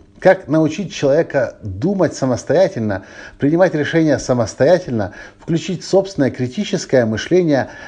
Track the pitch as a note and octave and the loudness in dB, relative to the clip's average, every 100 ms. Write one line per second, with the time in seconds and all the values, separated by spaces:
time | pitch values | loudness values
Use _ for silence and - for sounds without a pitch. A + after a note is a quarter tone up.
0 | - - F#3 F#3 - D#3 D#3 - F#3+ - | -20 0 2 2 2 0 2 -2 -8 -2
1 | C#3+ D3 D#3 C#3+ A#2 - G#2+ F#2 E3+ F#3+ | 2 2 2 -2 -2 -6 -12 -4 -2 0
2 | D#3 - C3 A#2 - D3+ F#3 B2 G#2+ F#2+ | 0 0 -2 -2 0 2 2 0 -4 -6
3 | - - - - C#3 E3+ F3+ D3+ C#3 E3 | -10 -20 -20 -2 0 4 2 2 0 2
4 | D#3 C3 - B2 A2 - C3+ F3 D#3+ A#2 | 2 0 0 -2 -2 2 4 4 0 -4
5 | F#2 - - - - E3 - F3 - F#3+ | -6 -8 -20 -14 -4 -4 -2 -8 0 0
6 | F#3+ - B2+ - B2 G#3 G3+ F#3 - C3 | 0 -2 -2 -2 -6 -4 -4 -6 0 2
7 | A2+ A2 - F3+ E3+ C3+ G#2+ - | 2 -2 0 2 2 0 -2 -10